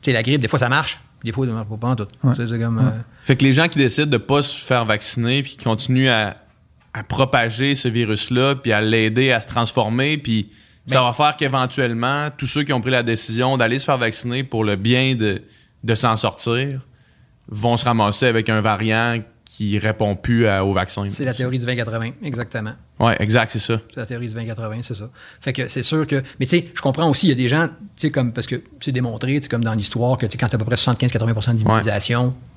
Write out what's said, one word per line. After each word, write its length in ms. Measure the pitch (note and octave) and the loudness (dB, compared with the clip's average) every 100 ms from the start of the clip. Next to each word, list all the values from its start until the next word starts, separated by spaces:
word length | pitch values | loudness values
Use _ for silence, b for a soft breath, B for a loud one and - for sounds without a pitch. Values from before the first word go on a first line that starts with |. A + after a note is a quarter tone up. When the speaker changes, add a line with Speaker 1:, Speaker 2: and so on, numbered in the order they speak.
Speaker 1:
Tu 40 | - | 2
sais, 80 | |
la 100 | A#2+ | 0
grippe, 180 | A2 D3 | 2 0
des 60 | B2 | 2
fois, 120 | C#3 | 0
ça 100 | B2 | 2
marche, 300 | C#3 D#3 - - _ | 2 0 -8 -14 _
puis 80 | A#2 | -8
des 60 | |
fois, 120 | A2+ C3 | -4 -2
ça 60 | |
marche 140 | A2+ G#2+ | -4 -6
pas 200 | A2 A#2+ | -4 -2
en 60 | B2 | -2
tout. 100 | G#2 - | -4 -2
Speaker 2:
Ouais. 100 | C3 A#2 | 0 0
Speaker 1:
Tu 60 | |
sais, 60 | A#2+ | -2
c'est 120 | A#2 | -2
comme, 180 | A#2 A2+ | -2 2
Speaker 2:
Ouais. 60 | C3 | 2
Speaker 1:
euh, 140 | G#2+ A#2 B | 0 -10 B
Speaker 3:
Fait 120 | - C3 | 0 4
que 80 | |
les 100 | C3+ | 4
gens 140 | C3 E3 | 4 2
qui 100 | D#3 | 2
décident 300 | C3+ B2 D3+ | 2 2 2
de 80 | B2 | 0
pas 240 | - C#3+ | 2 0
se 140 | C#3 - | 0 -6
faire 300 | - B2 A2+ | -2 0 2
vacciner, 580 | G#2 - - A#2 C3+ | 0 0 -2 0 0
puis 80 | C3+ - | -2 -6
qui 60 | - | -2
continuent 440 | A2 - B2+ C3 | -2 0 2 4
à, 280 | A2+ G#2 - _ _ _ _ _ | 2 0 -6 _ _ _ _ _
à 100 | - | -12
propager 720 | G#2+ - C3 B2+ A#2 A2 C3+ C3+ | -8 0 2 2 0 0 0 0
ce 120 | B2+ | 0
virus-là, 680 | A2+ A2+ G#2+ - B2 C3+ C3 | 0 0 0 0 2 2 0
puis 160 | A#2 | 0
à 80 | G#2 | 2
l'aider 500 | A2 A2+ A2 A2 C3 | 4 2 2 2 2
à 80 | A#2+ | 2
se 60 | - | 0
transformer, 720 | A#2 A#2 - G#2+ A#2+ C#3 D3+ | -2 0 0 0 0 0 -2
puis 320 | C3 A2 - B B B - | -2 -2 -2 B B B 0
ça 120 | C3 | 2
Speaker 1:
Ben 60 | B2 | 2
Speaker 3:
va 80 | |
faire 240 | A#2 D3 D3+ | 2 2 2
qu'éventuellement, 920 | C#3+ C3 B2+ - B2+ A#2 A#2+ C#3+ D3+ - | -2 0 -2 0 -2 0 0 0 -4 -6
tous 100 | C3 | -4
ceux 160 | - | -2
qui 100 | D3 | 0
ont 80 | C3 | 0
pris 100 | A2+ | 2
la 120 | B2+ | 0
décision 520 | A#2 A2+ - A2+ B2+ C3+ | 2 -2 -2 0 0 2
d'aller 240 | A2+ B2+ | 2 0
se 60 | - | 0
faire 120 | C3+ | 0
vacciner 440 | A#2 A2 A#2+ B2 | 0 -2 -4 -6
pour 220 | C3+ A2+ G#2+ | -4 -2 0
le 100 | G2+ | 0
bien 400 | G#2+ B2 C3 B2+ | 2 2 2 2
de, 260 | G#2+ F#2 - b b b A2 | 0 -2 -8 b b b -2
de 100 | A2+ | 0
s'en 220 | B2+ A2 | 2 2
sortir 640 | A2 - - A#2 C#3 C3+ - b b b b b - | 0 -2 -2 -2 -2 -6 -12 b b b b b -12
vont 300 | G#2+ A#2 A#2 | -2 0 2
se 80 | B2 | 2
ramasser 400 | A2+ G#2 G#2 B2+ | 2 2 2 2
avec 240 | A2+ G#2+ | 2 2
un 100 | A2 | 2
variant 600 | G#2+ G#2 A2 A2 A#2 A#2 G#2+ _ - | 2 0 2 2 0 -2 -6 _ -20
qui 320 | - G#2 G2+ | -6 -2 0
répond 380 | G#2 A2 G#2 G2 | 0 0 -2 -2
plus 320 | - A#2 A2+ | 0 2 4
à, 180 | G2 G2 | 2 2
au 80 | |
vaccin. 320 | F#2+ F#2 - G2 | 0 -2 -4 -6
Speaker 1:
C'est 140 | G2 C3+ | -4 -6
la 80 | |
théorie 260 | A#2+ B2+ B2+ | -4 -4 -4
du 60 | A#2+ | -4
vingt 100 | B2 | -4
quatre-vingts, 380 | A2+ A2+ A2+ C3 | -4 -4 -8 -8
exactement. 480 | D3 B2 A#2 B2 G#2+ - - _ | -8 -8 -6 -6 -8 -10 -20 _
Speaker 3:
Ouais, 160 | A#2 G#2+ | 2 2
exact, 320 | G#2+ A#2 A2+ | 2 2 2
c'est 80 | A2+ | -2
ça. 200 | - A2+ - | -2 -4 -4
Speaker 1:
C'est 60 | - | -14
la 60 | A2 | -10
théorie 220 | A#2+ A#2+ | -8 -10
du 60 | |
vingt 120 | A2+ A2+ | -10 -10
quatre-vingts, 360 | A2 A2+ A2 | -8 -8 -8
c'est 120 | A#2+ G2+ | -10 -10
ça. 140 | G#2+ B B B | -12 B B B
Fait 140 | - | -8
que 140 | C3 B2 | -6 -4
c'est 160 | - | -4
sûr 240 | C3 D#3 D3+ | -2 0 0
que, 160 | C#3+ C3 B | -2 -2 B
mais 60 | C3 | 0
tu 120 | F3 | 0
sais, 100 | E3+ | 0
je 80 | - | -4
comprends 260 | C#3 C3 E3 | -2 2 2
aussi, 180 | C#3 F#3 | 4 2
il 20 | |
y 40 | |
a 20 | B2+ | 2
des 120 | B2+ | 2
gens, 180 | D3 E3 | 2 0
tu 60 | - G3+ - | -4 -20 -4
sais, 140 | D#3 | -2
comme, 200 | C#3 B2 | 0 -2
parce 140 | A2+ - | -2 -6
que 140 | A#2+ - - | -8 -10 -12
c'est 120 | - | -4
démontré, 420 | B2+ B2+ G#2+ B2+ C#3+ | -2 -2 -4 -2 -2
tu 80 | |
sais, 60 | C#3 | -2
comme 140 | A#2+ | -2
dans 100 | A2+ | 0
l'histoire, 440 | A2 G2+ A2+ A#2+ C3 | 0 -2 0 0 2
que, 80 | A2 | 0
tu 60 | |
sais, 60 | - | -2
quand 100 | B2 | -2
t'as 80 | A2+ | 0
à 20 | |
peu 80 | A2 | 0
près 120 | A#2+ | 0
soixante-quinze, 340 | - A#2+ B2 | 2 2 2
quatre-vingts 220 | A#2 A2+ | 0 0
pour 100 | A2 | 0
cent 100 | G#2 | 0
d'immunisation, 720 | A#2 A2 A2 G#2 G#2 - A#2+ B2 | 2 4 4 2 0 0 0 0
Speaker 3:
Ouais. 60 | B2+ - | -4 -12